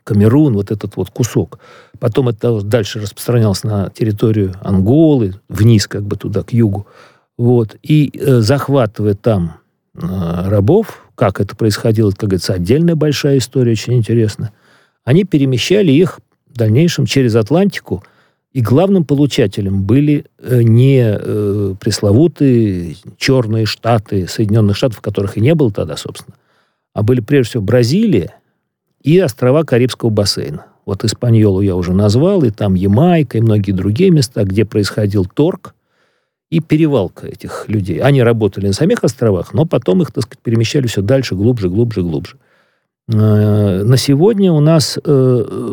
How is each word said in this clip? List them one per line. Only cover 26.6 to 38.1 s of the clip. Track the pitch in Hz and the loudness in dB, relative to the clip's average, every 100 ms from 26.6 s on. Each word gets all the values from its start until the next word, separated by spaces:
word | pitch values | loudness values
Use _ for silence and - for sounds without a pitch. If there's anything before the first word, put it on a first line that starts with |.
| _ _ _ | _ _ _
а | - | -4
были | 104 127 | -2 0
прежде | 107 143 120 | 0 0 0
всего | 123 | -2
Бразилия | 95 123 117 185 226 117 78 - _ _ _ _ _ _ | 0 2 2 2 2 0 -2 -10 _ _ _ _ _ _
и | 139 175 | 0 2
острова | 160 - 127 147 | 2 0 0 2
Карибского | 160 120 123 - 117 | 2 0 0 -2 -2
бассейна. | 104 101 - - 151 - _ - | 0 -2 -4 -8 -12 -16 _ -10
Вот | 101 | -6
«Испаньолу» | 110 - 120 113 107 95 | -6 -2 2 4 4 2
я | 101 90 | 0 -2
уже | 85 | 0
назвал, | 92 104 117 170 202 | 0 2 2 2 2
и | 123 | 0
там | 101 104 92 | -2 -2 0
Ямайка, | 98 104 175 165 147 113 | 2 2 4 2 0 0
и | |
многие | 113 107 98 | 2 2 0
другие | 95 98 110 190 | -2 -2 2 4
места, | 156 123 - | 2 0 -2
где | 95 95 | -2 0
происходил | - 107 98 - 104 101 90 | -2 -2 -2 -2 -2 -2 -2
торг | - 160 190 - _ _ _ _ _ _ _ _ | 0 -2 -2 -10 _ _ _ _ _ _ _ _
и | 160 | -4
перевалка | - 156 160 135 87 - 82 | 0 0 2 0 -2 -8 -16
этих | - 92 - - | -14 -14 -12 -6
людей. | 104 92 78 | -4 -4 -2
Они | 131 | 2